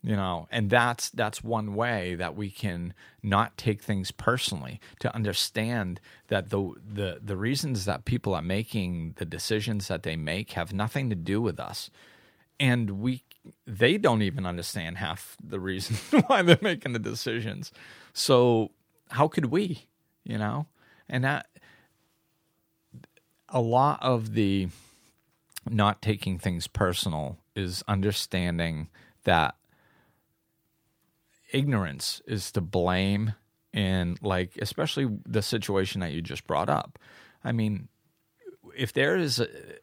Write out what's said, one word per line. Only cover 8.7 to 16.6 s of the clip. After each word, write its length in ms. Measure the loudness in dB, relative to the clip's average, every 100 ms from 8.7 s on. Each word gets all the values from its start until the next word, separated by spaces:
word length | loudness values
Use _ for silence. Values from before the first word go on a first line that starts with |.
| -2 -2 -2 -6 -6
the 80 |
decisions 640 | -8 -6 -2 -2 0 -4 -2
that 140 | -4
they 140 | -4 -4
make 360 | -2 -4 -4
have 200 | -6 -4
nothing 380 | -2 -2 -2 -2
to 60 | -2
do 240 | -2 0
with 180 | 0 -4
us. 300 | -8 -10 -12 _ -20 -20 _ _ _ _
And 400 | 4 4 2 -2
we, 220 | -2 -4 _ -20 -20 -20 -12
they 320 | 4 4 6
don't 240 | 4 4
even 240 | 2 0 -4
understand 520 | -4 -6 -6 -8 -6
half 380 | -6 -6 -12 -18
the 160 | -10 -6
reason 360 | -4 -4 -4 -6 4 4
<laughs> 60 | 6
why 160 | 6
they're 160 | 8 6